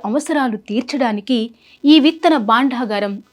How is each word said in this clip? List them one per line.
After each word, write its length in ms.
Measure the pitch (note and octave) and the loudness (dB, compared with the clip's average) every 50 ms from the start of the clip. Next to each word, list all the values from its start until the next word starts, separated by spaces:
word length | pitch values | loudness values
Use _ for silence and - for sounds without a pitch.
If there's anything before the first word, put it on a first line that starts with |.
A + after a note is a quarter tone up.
| - | 0
అవసరాలు 520 | G3+ A3+ D4+ D4 - D#4 D4 C4 B3 G#3+ | -2 -4 -2 -2 -2 -2 -2 -2 -2 -4
తీర్చడానికి 800 | G3+ - - G#3 A#3 - - - C4 B3+ A3+ G#3 G#3 G3+ - B3+ A3+ A3 A#3+ - _ _ _ _ _ - | -6 -8 -6 -6 -6 -4 -4 -4 -4 -2 -2 -4 -4 -4 -2 -2 -2 -2 -4 -10 _ _ _ _ _ 2
ఈ 160 | C#4+ D#4 D#4 | 4 6 6
విత్తన 360 | C4 D#4 D#4+ D#4+ - E4+ D#4+ | 6 4 2 2 2 2 2
భాండాగారం 840 | C4+ G#3 G#3 A3+ A#3+ C4+ C4+ B3+ A#3+ C4 G#3 G#3+ G3+ G#3 G3+ G3+ G3+ - _ | 2 2 2 2 2 2 0 -2 -2 -4 -4 -4 -2 -4 -4 -6 -8 -12 _